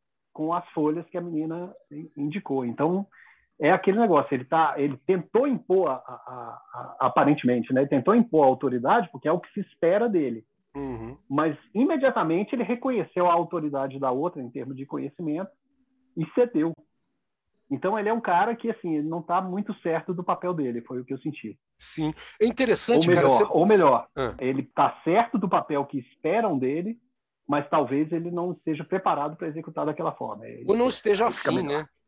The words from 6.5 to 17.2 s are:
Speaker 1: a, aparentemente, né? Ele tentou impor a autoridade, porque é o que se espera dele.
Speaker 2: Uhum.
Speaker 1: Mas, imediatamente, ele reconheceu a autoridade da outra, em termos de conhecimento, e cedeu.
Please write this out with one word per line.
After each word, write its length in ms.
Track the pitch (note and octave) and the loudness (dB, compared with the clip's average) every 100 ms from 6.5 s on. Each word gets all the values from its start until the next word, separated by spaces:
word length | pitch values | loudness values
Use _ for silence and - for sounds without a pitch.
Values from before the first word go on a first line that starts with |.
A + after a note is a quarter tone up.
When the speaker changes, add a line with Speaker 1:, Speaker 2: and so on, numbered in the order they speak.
| - - B2 B2 - | -16 -16 -16 -12 -2
Speaker 1:
a, 60 | B2+ | 0
aparentemente, 680 | - C#3 C#3+ B2 B2 A2+ | 4 4 4 4 2 2
né? 100 | C3 | 2
Ele 60 | C#3 | 2
tentou 280 | C#3 D3+ A#3 | 2 4 4
impor 260 | A#3 D#3 | 4 6
a 60 | C3+ | 6
autoridade, 600 | C3 C#3 B2 C3+ A3+ F3 | 4 0 0 2 2 0
porque 160 | C#3 D3+ | -4 -2
é 40 | |
o 60 | F3 | -2
que 140 | - | -4
se 80 | G#3 | -10
espera 480 | F#3 _ E3+ G3+ A#3 | -10 _ 2 2 2
dele. 360 | F#3 C3+ A2+ - _ _ | 0 0 -4 -12 _ _
Speaker 2:
Uhum. 420 | C#3 C#3 A2+ A2+ C#3 - | -12 -10 -8 -12 -14 -4
Speaker 1:
Mas, 260 | C#3 D#3+ D3 _ | 0 0 -2 _
imediatamente, 800 | G3 C#4 D#4 C4 A3 D#3+ E3+ G#3+ | 0 0 2 2 2 0 0 -2
ele 120 | B3 | -4
reconheceu 640 | G3 A#3+ C4+ A#3 D#3 F3+ F3 | -2 -2 -2 -2 -2 0 2
a 20 | |
autoridade 680 | E3+ E3 F3 D3+ C#3 C3+ C3+ | 2 0 -4 -4 -4 -6 -4
da 100 | C3+ | -2
outra, 320 | B2+ F3 E3+ | -2 -4 -6
em 80 | A#2+ | -12
termos 260 | C#3 B2+ C3+ | -10 -10 -12
de 80 | |
conhecimento, 680 | C#3 D3 C#3 - D#3+ D3+ F#3+ _ _ _ _ _ _ - | -10 -10 -10 -8 -6 -6 -8 _ _ _ _ _ _ -8
e 100 | D#3+ | -2
cedeu. 380 | - A#3+ D#3+ D#3+ D#3+ _ _ _ _ | 0 2 0 -2 -4 _ _ _ _